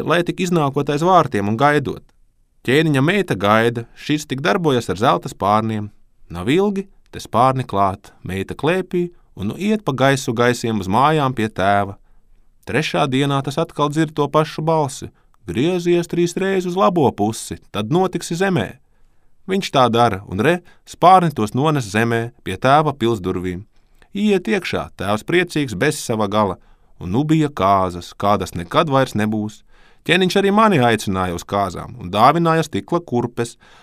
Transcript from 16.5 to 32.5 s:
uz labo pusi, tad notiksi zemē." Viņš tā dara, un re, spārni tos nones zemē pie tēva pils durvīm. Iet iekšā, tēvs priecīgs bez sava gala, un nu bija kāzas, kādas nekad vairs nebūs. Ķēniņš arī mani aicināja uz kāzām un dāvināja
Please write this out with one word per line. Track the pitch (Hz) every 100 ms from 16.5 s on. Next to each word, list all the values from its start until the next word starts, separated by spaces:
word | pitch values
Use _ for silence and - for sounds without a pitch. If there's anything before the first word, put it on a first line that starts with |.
| 190 180
uz | 180
labo | 208 180 127
pusi, | - 104 110 - - -
tad | 98 107
notiksi | 160 185 180 -
zemē." | 170 196 175 92 - _ _ _ _ _ - -
Viņš | - -
tā | 143 123
dara, | 113 120 98 101
un | 90
re, | 123 175 - -
spārni | - - 165 185 175
tos | 151 107
nones | 123 151 147 107
zemē | 104 117 117 117 -
pie | - 95
tēva | 127 143 151
pils | 139 113 113
durvīm. | 90 92 90 90 107 _ _ _ _
Iet | 196 208 190
iekšā, | 185 208 - 92 76 -
tēvs | 95 107
priecīgs | - 170 175 156 139
bez | 92 139 156
sava | - 110 104
gala, | 104 104 87 _ _ _ -
un | 85 104
nu |
bija | 151 160 147
kāzas, | 143 95 98 92 87 -
kādas | - 101 101 90
nekad | 82 87 139 170
vairs | 135 131 107
nebūs. | 107 107 107 - _ - _ _ -
Ķēniņš | 175 185 196
arī | 196 202
mani | 220 175
aicināja | 123 110 - 95 90 85
uz |
kāzām | - 101 95 85 82 113
un | 87
dāvināja | 98 120 160 170